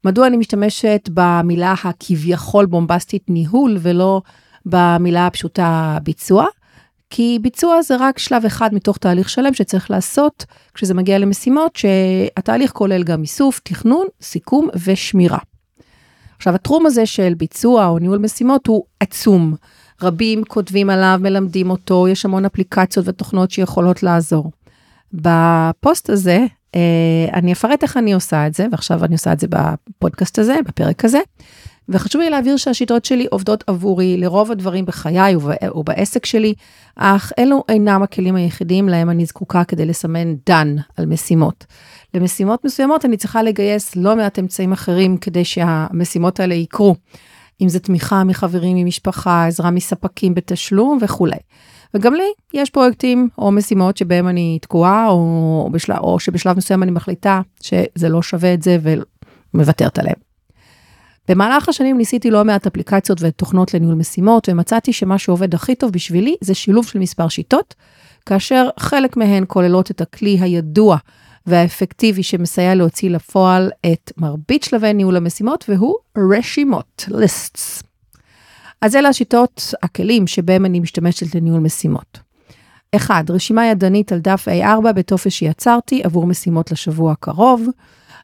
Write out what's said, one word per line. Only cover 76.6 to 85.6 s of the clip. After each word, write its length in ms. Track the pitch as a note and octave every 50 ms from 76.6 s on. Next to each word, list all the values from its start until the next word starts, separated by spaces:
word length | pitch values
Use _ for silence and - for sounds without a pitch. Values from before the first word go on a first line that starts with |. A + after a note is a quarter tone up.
| D4 C#4 A3+ - - _ _ - - G3
lists. 720 | G#3 G#3+ A3 F#3+ - - - - _ - - - - - - _ _ _ _ _ _ _ _ _ _ _ _ _ _ - _ - - _
אז 160 | - G#3+ A#3
אלה 120 | C#4 C#4+ C#4+
השיטות, 640 | C4+ - A#3 _ - A#3 B3 - _ - - - - -
הכלים 440 | - F3 _ - F3+ G3+ B3 A#3 F#3+
שבהם 400 | E3+ - - E3+ F3 F#3 F#3 F#3+
אני 140 | F#3+ F3+ F3
משתמשת 540 | E3+ E3 - F3 E3 F3 F3 - F3+ D#3+ -
לניהול 260 | F3 E3 E3 E3 E3
משימות. 580 | D#3 D#3+ - - - D#3 D3+ - - _ - - _ _ _ _ _ _ - _ _ _ _ _ _ _
אחד, 320 | - G#3 - - G#3 E3 D#3+ D#3+
רשימה 380 | F3 F#3 - - A3 A3+ A#3
ידנית 460 | A3+ A3 F#3 F#3+ F#3 F#3+ G#3 G#3 -
על 60 | F#3+ E3+
דף 300 | D#3+ F#3+ F#3+ F#3 - -
A 160 | F3 F3 -
ארבע 280 | G3+ G#3+ A3 G#3+ A#3
בטופס 400 | G#3+ F#3+ F3 - F#3+ F3+ - G3
שיצרתי 720 | - - E3+ D#3 D#3+ _